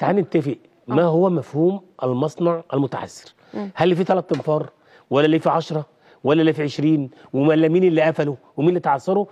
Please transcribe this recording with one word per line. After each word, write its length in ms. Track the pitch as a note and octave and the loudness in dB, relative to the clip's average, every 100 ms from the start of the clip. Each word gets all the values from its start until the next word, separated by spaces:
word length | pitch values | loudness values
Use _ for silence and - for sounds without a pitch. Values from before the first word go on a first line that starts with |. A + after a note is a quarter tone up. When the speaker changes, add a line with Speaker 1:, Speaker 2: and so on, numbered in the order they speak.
Speaker 1:
تعالى 200 | D3 G3+ | 0 0
نتفق، 360 | E3 E3+ C#3+ B2 _ _ - | 0 -2 -2 -6 _ _ -4
ما 140 | C3+ | 0
Speaker 2:
آه. 40 | E3+ | 2
Speaker 1:
هو 240 | D#3+ F#3+ | 2 2
مفهوم 500 | E3 - C#3+ E3+ G3 - - | 0 -4 -2 -2 -2 -8 -8
المصنع 600 | C3 B2+ D#3 - E3+ E3+ - | -4 -2 -4 -2 -2 -2 -4
المتعثر؟ 600 | C3+ C#3 - - - - _ _ | -2 -2 -4 -12 -16 -20 _ _
Speaker 2:
مم. 160 | G#3+ G3+ | -12 -10
Speaker 1:
هل 220 | - F3 F3 | -2 0 2
في 80 | |
تلات 260 | F#3+ F#3+ - | 0 0 -2
تنفار؟ 360 | D3 - D3+ C#3+ _ _ _ _ | -4 -2 -4 -4 _ _ _ _
ولا 160 | C3 D#3 | 2 2
اللي 120 | D#3 | 2
في 120 | D#3 | 2
عشرة؟ 360 | D3+ D#3 D#3 D3 _ _ _ | -2 -2 -8 -8 _ _ _
ولا 160 | C3 D#3 | 0 2
اللي 120 | D#3+ | 2
في 100 | D#3 | 0
عشرين؟ 480 | D3 - D3+ D#3 C3 - - | -4 -2 0 0 -2 -12 -8
ولا 360 | C3 D3 D#3 D#3+ | 0 2 4 2
مين 160 | F3 | 4
اللي 180 | F#3 D#3 | 2 2
قفله؟ 340 | D#3 D#3 D3 C3 _ - | 0 0 -4 -6 _ -2
ومين 120 | D#3+ | 0
اللي 120 | F3 | 0
تعثره؟ 460 | D#3 C#3 F3+ F#3+ G3+ | 0 -2 -2 -2 -4